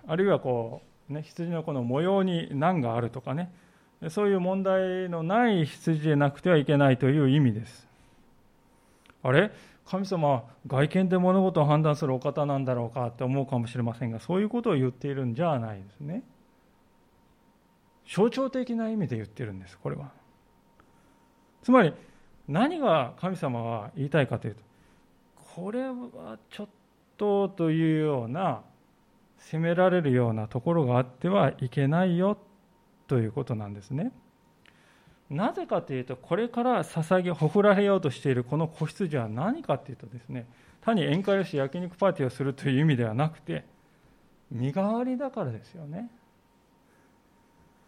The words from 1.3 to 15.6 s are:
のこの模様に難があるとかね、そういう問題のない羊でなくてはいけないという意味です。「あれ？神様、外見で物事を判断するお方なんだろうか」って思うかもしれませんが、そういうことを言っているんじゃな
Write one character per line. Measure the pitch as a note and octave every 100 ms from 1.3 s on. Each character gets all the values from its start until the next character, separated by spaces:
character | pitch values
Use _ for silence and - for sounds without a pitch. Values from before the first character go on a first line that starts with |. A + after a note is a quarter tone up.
| - E3+
の | E3+
こ | D#3+
の | C#3
模 | A#2+ C3+
様 | F3+ G3
に | F#3+ E3+ -
難 | C#3 E3 F3
が | A#2+ A#2
あ |
る | A#2
と | B2+
か | C3
ね、 | D3 F3+ - _ _ _ _ D#3+
そ | G#3 G3+
う |
い | F#3+
う |
問 | F3+ F#3+
題 | F#3+ F#3+ F#3 F#3 F3+
の | E3
な | E3 A3 A#3+
い | F#3 C#3+
羊 | - E3 D#3
で | D#3 C#3+
な | C#3+
く | -
て | F3+
は | D#3+
い | C3+
け | C#3+
な | C#3
い | B2
と | C3
い | D3+
う | C3+
意 | D3
味 | B2+
で | G#2+ A2+
す。 | - - _ _ _ _ _ _ _ _ _ _ _ - _
「あ | C3
れ？ | C#3+ G#3 - - _ -
神 | F#3 G3
様、 | F3+ D3 B2 - - -
外 | C3 D#3
見 | F#3 F#3
で | F#3
物 | F3+ F#3+
事 | F#3+ E3+
を | D3
判 | D3+
断 | D#3 D3
す | C#3+
る |
お | B2+
方 | D3 D#3 C#3+
な | C#3
ん | C3
だ |
ろ | B2 A#2
う |
か」 | C3 A#2+
っ |
て | A#2+
思 | B2+ C#3
う | C3
か | B2
も | A#2
し | B2
れ |
ま | A#2 -
せ | A#2+
ん |
が、 | A2+
そ | - F#3
う |
い |
う | G#3+
こ | A#3+
と | A#3
を |
言 | C#3+ B2+
っ |
て | - C#3+
い | C#3
る | B2
ん |
じ | A2+
ゃ | E3+
な | C3